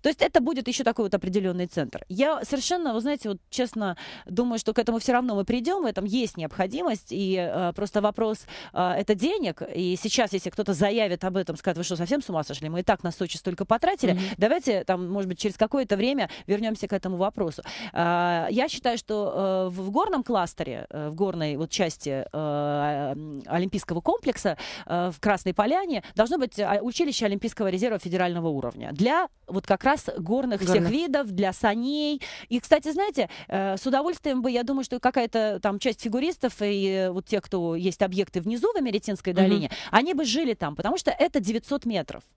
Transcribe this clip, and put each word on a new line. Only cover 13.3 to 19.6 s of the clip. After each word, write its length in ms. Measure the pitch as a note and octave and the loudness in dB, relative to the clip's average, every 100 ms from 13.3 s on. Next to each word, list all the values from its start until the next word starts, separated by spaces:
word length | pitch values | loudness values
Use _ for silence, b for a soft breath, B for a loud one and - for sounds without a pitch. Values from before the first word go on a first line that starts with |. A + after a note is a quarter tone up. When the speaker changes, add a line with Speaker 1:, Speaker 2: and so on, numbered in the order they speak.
| - | -4
Speaker 1:
столько 280 | G3 F3+ | -6 -4
потратили". 460 | G3 A3+ E4+ G4 A3 | 0 2 2 2 2
Speaker 2:
Мгм. 80 | F3+ F#3+ A3+ | 2 -2 2
Speaker 1:
Давайте, 460 | G#3 E4+ C4 G3 | 4 4 2 0
там, 260 | - F3+ F3+ | 2 -2 0
может 200 | G3+ F#3+ | -2 -2
быть, 100 | F3 | -2
через 180 | G#3 - | -4 2
какое-то 380 | G#3+ C#4 B3 G3+ | 2 2 2 2
время 320 | A#3+ C#4 F#3+ B - | 2 2 -2 B -2
вернемся 400 | G3+ A3+ A3 F#3+ | 0 0 -4 -2
к 60 | |
этому 240 | G3 F#3+ F3+ | -2 -2 0
вопросу. 440 | G3 - E3+ - - B A3+ | 0 0 -4 -4 -12 B -6
Э, 540 | - E3+ F3 F3 E3+ E3 | 0 2 4 4 2 2
я 160 | G#3+ D4+ | 0 0
считаю, 280 | B3+ B3 A#3 | 0 -2 -2
что, 360 | - G#3+ G3+ | -2 -2 0
э, 340 | - F#3+ F#3+ | 0 2 2